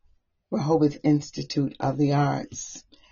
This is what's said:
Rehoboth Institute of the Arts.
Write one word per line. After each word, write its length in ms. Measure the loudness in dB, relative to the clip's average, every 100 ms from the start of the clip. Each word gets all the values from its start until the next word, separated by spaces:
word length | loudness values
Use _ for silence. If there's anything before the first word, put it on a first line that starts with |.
| _ _ _ _ -8
Rehoboth 460 | -4 0 4 2 2
Institute 720 | 2 2 0 -12 -6 -2 -2 -2
of 200 | -4 0
the 160 | 2
Arts. 720 | 2 2 0 -6 -12 -14 -16 -20 _ _